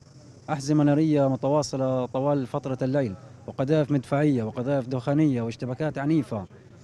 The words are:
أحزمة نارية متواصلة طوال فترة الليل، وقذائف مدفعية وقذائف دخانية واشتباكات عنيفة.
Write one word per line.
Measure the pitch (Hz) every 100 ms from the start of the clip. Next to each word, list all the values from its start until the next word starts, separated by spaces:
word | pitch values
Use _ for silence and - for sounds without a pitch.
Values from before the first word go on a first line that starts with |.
| - - - - -
أحزمة | 147 135 151
نارية | 147 143 160 147 135
متواصلة | 127 135 151 135 135 131 127 123
طوال | 131 143 143 123
فترة | 147 143 127
الليل، | 131 143 120 92 - - -
وقذائف | - 135 156 135
مدفعية | 143 - 143 151 127
وقذائف | 110 117 123 139 120
دخانية | 131 143 143 156 123
واشتباكات | 117 117 127 127 156 139
عنيفة. | 143 160 - 110 87 - - -